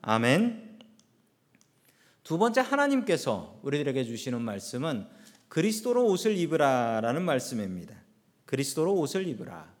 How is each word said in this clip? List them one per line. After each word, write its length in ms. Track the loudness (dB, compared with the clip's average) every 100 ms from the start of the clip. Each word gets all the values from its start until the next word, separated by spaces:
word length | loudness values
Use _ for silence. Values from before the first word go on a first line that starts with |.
아멘. 760 | 2 2 4 4 2 -2 -16 -20 -20 _ _ _ _ _ _ _ _ _ _ _ _ _
두 140 | -6 0
번째, 240 | 2 4
하나님께서 960 | 2 2 4 2 2 0 2 -2 -4 -10
우리들에게 400 | -4 0 0 0
주시는 380 | -2 -6 -6 -6
말씀은 680 | -4 -6 -8 -6 -4 -4 -8 -18 -20 -20 _
그리스도로 580 | 0 0 0 0 2 4
옷을 300 | 2 2 0
입으라라는 840 | 0 4 4 4 2 0 0 0
말씀입니다. 760 | 0 -2 -2 -6 -6 -8 -12 -18 _ _ _ _ -6
그리스도로 480 | -4 -2 0 0 2
옷을 320 | 0 -2 -4
입으라. 460 | -6 -10 -14 -18 -20